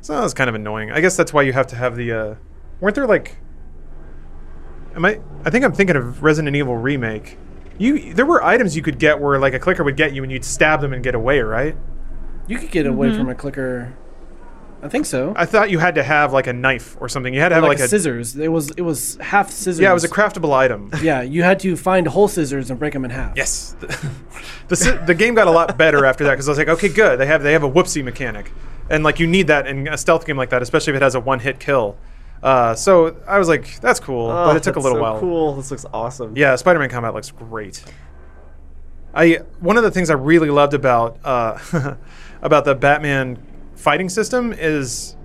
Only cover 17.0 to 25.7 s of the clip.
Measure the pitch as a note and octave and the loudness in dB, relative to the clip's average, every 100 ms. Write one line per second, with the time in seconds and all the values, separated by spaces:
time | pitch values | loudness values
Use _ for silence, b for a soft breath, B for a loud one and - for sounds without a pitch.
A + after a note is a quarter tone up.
17 | B2 C#3 B2+ C3 E3+ E3 E3 F3 B2 G#3 | -8 -6 -4 0 4 4 4 4 2 2
18 | D#3+ A#2+ A2+ C#3+ D#3 E3 D3 - F3 C#3+ | 0 -4 -6 -4 -2 0 -2 -4 -4 -4
19 | - - - G3+ G3 - F#3 E3 F#3+ F3+ | -6 -10 0 0 0 -4 -4 4 4 6
20 | E3 - G#3 G3 D#3+ C3 C3 G#2+ G#2 D3+ | 2 2 0 0 2 4 4 0 -6 -2
21 | D#3+ C3+ B2 D#3 F3 F#3+ F#3+ D#3+ F#3 F#3 | 0 0 -2 0 2 2 0 -2 2 2
22 | D#3+ E3 G3+ F#3 C#3+ C#3 B2 B2 D3+ C#3+ | 2 2 2 2 -2 -4 -6 -4 -4 -4
23 | B2+ B2+ B2+ C3+ C3+ - - - C#3+ - | -6 -6 -4 -2 -2 -4 -10 -14 -12 -8
24 | D3 - - B B B - F3+ - - | -10 -10 -16 B B B -4 2 2 2
25 | D#3+ E3 A3 A#3 F#3 E3 E3 | 2 2 4 6 6 6 4